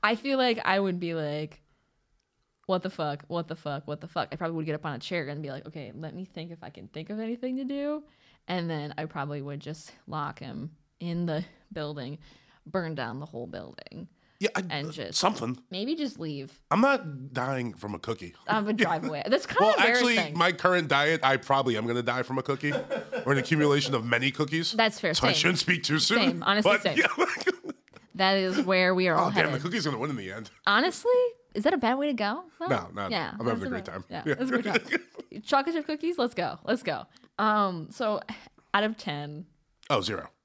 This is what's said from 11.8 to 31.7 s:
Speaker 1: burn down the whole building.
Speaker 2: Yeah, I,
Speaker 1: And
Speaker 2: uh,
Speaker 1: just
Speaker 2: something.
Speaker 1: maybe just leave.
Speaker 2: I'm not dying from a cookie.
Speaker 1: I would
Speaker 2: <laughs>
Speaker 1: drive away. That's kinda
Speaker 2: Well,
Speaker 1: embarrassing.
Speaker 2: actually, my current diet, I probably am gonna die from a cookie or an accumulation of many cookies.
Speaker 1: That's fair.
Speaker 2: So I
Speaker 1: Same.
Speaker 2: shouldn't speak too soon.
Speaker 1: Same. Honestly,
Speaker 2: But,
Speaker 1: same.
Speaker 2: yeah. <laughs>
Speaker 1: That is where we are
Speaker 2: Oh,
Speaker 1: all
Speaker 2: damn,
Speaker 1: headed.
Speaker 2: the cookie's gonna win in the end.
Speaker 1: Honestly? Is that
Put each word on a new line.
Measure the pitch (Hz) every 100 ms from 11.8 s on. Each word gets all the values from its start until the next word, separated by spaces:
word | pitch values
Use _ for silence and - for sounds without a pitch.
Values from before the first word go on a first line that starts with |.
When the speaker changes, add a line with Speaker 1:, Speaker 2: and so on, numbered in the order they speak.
| 151 151 127 151 - - _ _ -
Speaker 1:
burn | 190 170 147
down | 117 123
the | 147
whole | - 120
building. | - - - - - 175 _ _ _
Speaker 2:
Yeah, | 208 -
I, | 185
Speaker 1:
And | 147 151
Speaker 2:
uh, |
Speaker 1:
just | 156 104 -
Speaker 2:
something. | 202 208 117 127 -
Speaker 1:
maybe | 180 226 320
just | 285 -
leave. | 165 143 139 - _
Speaker 2:
I'm | 170
not | 262 269 160 139 135
dying | 135 127 135 120
from | - 104
a | 98
cookie. | - 113 87 - -
Speaker 1:
I | 214
would | 208 220
Speaker 2:
<laughs> | 190
Speaker 1:
drive | 165
away. | 254 147 -
That's | 254 -
kinda | -
Speaker 2:
Well, | 220 196
Speaker 1:
embarrassing. | 208 247 247 226
Speaker 2:
actually, | 165 151
my | 170
current | 180 185 180 156
diet, | 139 147 160
I | 135 135
probably | - 135 127 110
am | 117
gonna | 120
die | 120 123
from | 120 135
a |
cookie | 127 135 147 247 - 262 - - -
or |
an | 139
accumulation | 131 156 147 143 143
of | 131 113
many | 117 131
cookies. | 131 151 160 165
Speaker 1:
That's | 220 220 214
fair. | 185
Speaker 2:
So | 160 127
I |
Speaker 1:
Same. | 156
Speaker 2:
shouldn't | 175 180
speak | - 175
too | - 156
soon. | - 226
Speaker 1:
Same. | 208 175
Honestly, | - 202 208
Speaker 2:
But, | 202
Speaker 1:
same. | 185 160
Speaker 2:
yeah. | - - 370
<laughs> | - - 359 330 - _ - _ -
Speaker 1:
That | 190 196
is | 190 190
where | 185 185 185 185
we | 185
are | 160
Speaker 2:
Oh, |
Speaker 1:
all | -
Speaker 2:
damn, | 185 156
Speaker 1:
headed. |
Speaker 2:
the | 139
cookie's | 156 226 151
gonna | 127
win | 139
in | 131
the | 95
end. | 101 110 - -
Speaker 1:
Honestly? | 208 320 359 466 494 494 466 _
Is | -
that | 220